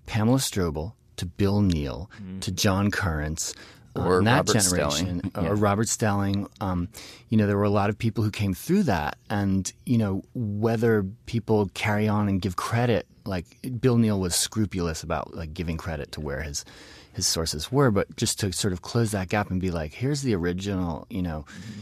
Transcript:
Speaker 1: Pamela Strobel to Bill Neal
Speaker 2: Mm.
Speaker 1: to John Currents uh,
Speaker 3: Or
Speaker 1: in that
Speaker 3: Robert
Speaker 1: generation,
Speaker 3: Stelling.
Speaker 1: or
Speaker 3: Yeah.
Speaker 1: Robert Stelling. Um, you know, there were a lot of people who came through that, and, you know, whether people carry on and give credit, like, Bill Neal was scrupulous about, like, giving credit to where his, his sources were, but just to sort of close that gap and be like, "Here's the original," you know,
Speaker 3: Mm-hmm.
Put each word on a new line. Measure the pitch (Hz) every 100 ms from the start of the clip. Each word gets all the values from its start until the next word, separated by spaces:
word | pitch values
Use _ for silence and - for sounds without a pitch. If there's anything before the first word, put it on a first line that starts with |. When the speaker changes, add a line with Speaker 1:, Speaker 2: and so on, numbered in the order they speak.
| -
Speaker 1:
Pamela | 110 107 135
Strobel | - 101 87 73 87 - _ -
to | 90
Bill | - 98 101
Neal | 101 80 69 60 95 -
Speaker 2:
Mm. | 95 95
Speaker 1:
to | 92
John | 90 107 95 101
Currents | - 92 78 76 80 - - - - - -
uh, | 87
Speaker 3:
Or | 92
Speaker 1:
in | 104
that | 127 -
Speaker 3:
Robert |
Speaker 1:
generation, | 117 95 87 73 73 92 87 95
Speaker 3:
Stelling. | - 87
Speaker 1:
or | 104
Speaker 3:
Yeah. |
Speaker 1:
Robert | 104 101 113
Stelling. | - 110 101 98 98 98 -
Um, | 98 90 87 - - - -
you | 110
know, | 104
there | 101
were |
a | 104
lot | 104 101
of | 107
people | 117 110
who | 107
came | - 101
through | 90 - 196
that, | 170 87 73 - -
and, | 101 98 95 92 - -
you | 117
know, | 104 95 -
whether | 127 107 104 113 113 117 110 95 107 -
people | 117 - 107 98
carry | - 107 104 107
on | 104 101
and | 95
give | 95 90
credit, | - 117 123 104 - _ -
like, | 92 87 - 135 120
Bill | 131 117
Neal | 110 101
was | 90 82
scrupulous | - 110 104 95 85 78
about, | 78 78 - -
like, | 80
giving | 80 82 80
credit | - 78 69
to | -
where | 73 69
his, | 76 73 - - - - -
his | - 87
sources | 82 80 76 -
were, | 131 135
but | 98 - -
just | 110 -
to | 101
sort | - 107
of | 90
close | - 117 113
that | 104 92
gap | 107 98
and | 92
be | 92
like, | 85 76
"Here's | - 127 147
the | 135 95
original," | 90 90 98 95 85 78 -
you | 95
know, | 87 78 76
Speaker 3:
Mm-hmm. | 92 107 104